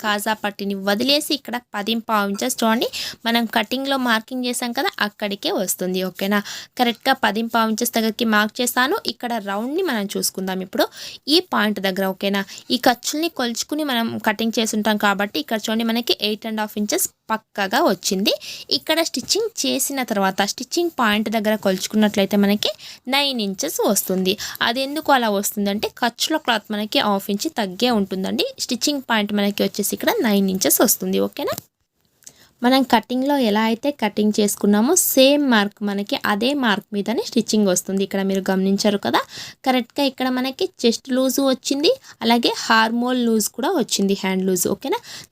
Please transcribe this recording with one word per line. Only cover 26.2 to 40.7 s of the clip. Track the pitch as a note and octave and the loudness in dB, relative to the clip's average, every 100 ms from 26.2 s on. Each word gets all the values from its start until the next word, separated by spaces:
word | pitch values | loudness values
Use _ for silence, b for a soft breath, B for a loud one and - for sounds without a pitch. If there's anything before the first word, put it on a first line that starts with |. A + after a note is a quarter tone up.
| - D#4 - | -2 -2 0
క్లాత్ | A3 - | -2 -2
మనకి | G#3 G#3+ C#4+ G#3+ | -6 -2 0 2
హాఫ్ | G3 G#3 | 0 -2
ఇంచ్ | G3+ D#4+ - | -4 -4 -4
తగ్గే | G3 F3+ B3 A3 | -4 0 2 2
ఉంటుందండి. | G3 F#3+ F#3+ A3 C5 - - | 0 -2 -2 -2 -4 -6 -6
స్టిచ్చింగ్ | B3 D4 C#4+ B3+ | -2 -2 -2 0
పాయింట్ | A3+ G#3 G#3 | 0 0 0
మనకి | G3+ G3+ G3 | 0 0 -2
వచ్చేసి | - G3 G3+ | -2 -4 -2
ఇక్కడ | D4 A4+ A#3+ | 0 2 2
నైన్ | G3+ F#3+ | 4 2
ఇంచెస్ | F#3+ C4 - B3+ | 2 2 4 4
వస్తుంది. | - F#3 G3 G3+ | 2 -2 0 -2
ఓకేనా? | - F#4 D#5+ - _ _ _ _ _ B B B _ A#3+ | -2 -6 -6 -10 _ _ _ _ _ B B B _ 2
మనం | C4+ B3+ | 4 4
కటింగ్‌లో | A3+ - B3 C4+ C#4+ A3+ | 2 2 -2 0 2 2
ఎలా | G#3 A3 | 2 2
అయితే | A3+ - F#3+ | 0 -2 -2
కటింగ్ | G#3+ G#3 G#3 G#3 | -2 2 2 2
చేసుకున్నామో | G#3 - G3+ G#3 B3 F4+ | 2 2 4 4 4 2
సేమ్ | - C4+ C4+ D4 C#4+ | 4 6 6 6 4
మార్క్ | A3 G3+ - G3+ | 4 2 -2 -4
మనకి | G3 G3+ C4+ G#3 | -4 -4 -2 -2
అదే | G3+ A#3+ D4 | 0 0 2
మార్క్ | A#3+ G3 - G3+ | 2 0 -2 -4
మీదనే | G3 B3 - | -2 -2 0
స్టిచ్చింగ్ | A#3+ G#3 G#3+ G3+ | 0 2 2 2
వస్తుంది. | F3+ - G3 F#3+ | 2 -2 -2 -2
ఇక్కడ | G3 F#3+ | -2 0
మీరు | F#3+ F#3+ | 0 0
గమనించారు | F#3+ F#3+ G3 G#3+ G3+ A3+ | 0 2 2 2 0 0
కదా, | E4 C5+ B B B C4 | 0 -2 B B B 0
కరెక్ట్‌గా | B3+ A#3 - C#4 | 0 -2 -2 -2
ఇక్కడ | C4+ B3+ B3+ | 0 -2 -2
మనకి | C4 C4 F#4 | -4 -4 -6